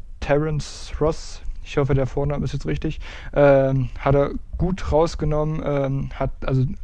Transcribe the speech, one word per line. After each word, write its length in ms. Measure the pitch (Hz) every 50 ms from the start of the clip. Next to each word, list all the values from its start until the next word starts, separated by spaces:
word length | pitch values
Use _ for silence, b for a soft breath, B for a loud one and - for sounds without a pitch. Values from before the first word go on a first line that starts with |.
| - - - -
Terrence 720 | - - 143 147 151 160 156 147 131 - - - - - - -
Ross, 420 | 147 151 160 - - - - - - - - - -
ich 140 | - - -
hoffe, 160 | 143 131 139
der 140 | 131 135 127
Vorname 360 | - 147 143 143 147 139 -
ist 100 | 135 -
jetzt 120 | 139 -
richtig, 340 | 156 156 143 - 160 151 - B B B B B B B
ähm, 560 | 143 143 143 139 135 135 135 135 135 127 117 - -
hat 160 | - 143 135
er 160 | 143 139 - - - - - - -
gut 340 | - 180 185 - - -
rausgenommen, 720 | 151 147 165 165 - - 156 151 151 151 151 156 156 160 143
ähm, 460 | 147 147 143 139 135 135 139 139 131 -
hat, 160 | - 135 135 - - -
also 220 | - 139 131 127 135 - -